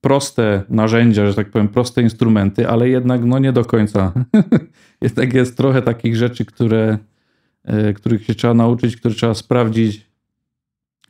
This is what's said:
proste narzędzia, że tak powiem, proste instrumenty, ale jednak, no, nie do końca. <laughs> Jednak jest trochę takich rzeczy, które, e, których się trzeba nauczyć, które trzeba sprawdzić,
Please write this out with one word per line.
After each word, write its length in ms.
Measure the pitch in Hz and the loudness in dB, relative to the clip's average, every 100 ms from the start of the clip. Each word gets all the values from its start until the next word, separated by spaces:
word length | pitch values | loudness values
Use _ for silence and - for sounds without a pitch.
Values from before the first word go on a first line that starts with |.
proste 600 | - 139 139 - 110 101 98 | 2 0 0 -2 0 0 -2
narzędzia, 580 | 113 110 113 117 104 101 | -2 2 4 4 4 2
że 80 | |
tak 160 | 98 101 | 0 -2
powiem, 180 | 113 104 | -2 0
proste 340 | 101 120 - | 0 -2 0
instrumenty, 680 | 117 110 117 110 98 101 123 | -2 0 0 2 0 -2 -2
ale 200 | 117 123 | 0 0
jednak, 360 | 127 123 127 | 0 0 -2
no, 140 | 120 131 | 0 0
nie 140 | 135 | 0
do 120 | 127 | 0
końca. 480 | 113 117 107 107 95 90 123 214 - | 0 0 0 0 -2 -2 0 0 2
<laughs> 480 | 190 - _ _ _ | 0 -2 _ _ _
Jednak 340 | 131 120 127 | -6 -2 0
jest 220 | 127 127 - | 2 0 0
trochę 260 | 139 131 | 0 2
takich 340 | 120 120 120 113 | 0 -2 -2 -2
rzeczy, 280 | 120 123 | -2 -4
które, 540 | 110 _ 117 110 110 107 - _ _ _ _ _ | -10 _ -2 0 0 -2 -6 _ _ _ _ _
e, 280 | - 107 107 | -6 -2 -2
których 320 | 104 - 113 | -2 -2 -4
się 100 | - | -2
trzeba 200 | 110 120 | -2 0
nauczyć, 420 | 117 117 120 120 - | 2 2 0 -2 -4
które 180 | 120 | -6
trzeba 200 | 110 117 | -2 -4
sprawdzić, 720 | 107 - 123 113 110 110 101 _ _ _ _ _ _ _ _ _ _ _ | -4 -2 -2 0 0 -2 -4 _ _ _ _ _ _ _ _ _ _ _